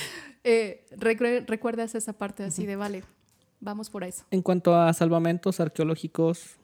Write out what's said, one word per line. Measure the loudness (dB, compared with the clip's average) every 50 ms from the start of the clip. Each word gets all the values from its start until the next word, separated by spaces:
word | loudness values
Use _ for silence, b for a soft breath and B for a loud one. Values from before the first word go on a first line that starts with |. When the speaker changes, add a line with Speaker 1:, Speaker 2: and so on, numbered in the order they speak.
| B B B B B B B B 0
Speaker 1:
eh, | 2 4 4 2 0 -6 -12 _ _ -8
recue-, | -2 0 0 2 2 2 0 0 0 -2
recuerdas | -2 -4 -4 -2 -4 -2 -4 -4 -4 -6
esa | -6 -6 -6 -8
parte | -8 -8 -8 -8 -8 -8
así | -6 -6 -4 -4
Speaker 2:
Ujú. | -4
Speaker 1:
de, | -4
"Vale, | -4 -6 -6 -6 -8 -12 -16 _ _ _ _ _ _ _ _ _ _
vamos | -10 -8 -8 -8 -8 -10
por | -10 -10 -10
eso". | -10 -10 -12 -8 _
Speaker 2:
En | -2 0 2
cuanto | 2 0 2 4 6 6
a | 8 6 6 4
salvamentos | 4 4 4 4 4 2 2 0 0 0 -2 0 0
arqueológicos, | -2 -2 -2 -2 -2 0 -2 -4 -6 -4 -2 0 2 2 0 -2 -6 -18 -20 _